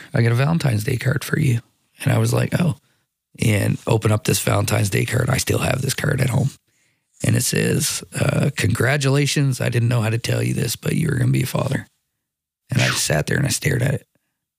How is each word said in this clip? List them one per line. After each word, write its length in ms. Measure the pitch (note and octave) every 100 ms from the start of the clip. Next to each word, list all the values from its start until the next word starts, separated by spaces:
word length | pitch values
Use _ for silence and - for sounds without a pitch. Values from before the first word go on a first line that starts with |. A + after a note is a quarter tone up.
| -
I 80 | -
got 100 | A#2
a 40 | A#2+
Valentine's 480 | C#3+ E3+ C3+ G#2+
Day 140 | G#2+ A#2
card 260 | B2+ -
for 160 | - -
you." 220 | C#3+ A#2 - _ _ -
And 100 | -
I 40 | A2+
was 120 | A2+
like, 200 | B2 B2 -
"Oh." 160 | E3+ - _ _ _ _ _ -
And 380 | - G#2 A2 - -
open 240 | A2+ -
up 140 | G#2+ -
this 140 | G#2+
Valentine's 480 | - G#2 G2+ A2+ G#2
Day 160 | A#1 -
card. 240 | - -
I 80 | -
still 220 | - -
have 220 | - -
this 120 | - -
card 260 | - -
at 80 | C3
home. 220 | - C#3 - _ _ _ _ _ _
And 120 | - A#2
it 80 |
says, 600 | - - - - - - - -
uh, 300 | - - - -
"Congratulations. 1040 | G#2 - A#2 D3 C3+ C#3 C#3+ - C#3 B2
I 80 | B2
didn't 200 | A#2+ A#2
know 120 | A#2+
how 80 | A2
to 80 | A2+
tell 260 | - -
you 100 | -
this, 220 | - A#2 -
but 200 | - -
you're 220 | - B2
gonna 140 | B2
be 120 | C3+
a 40 | C3
father." 400 | D#3 - C3 - _ _ _ _ _ _ _ _
And 120 | -
I 60 | B1+
just 180 | - -
sat 220 | D2+ D2
there 100 | -
and 80 | -
I 40 |
stared 320 | - - B1
at 100 | - -
it. 120 | - _ _ _ _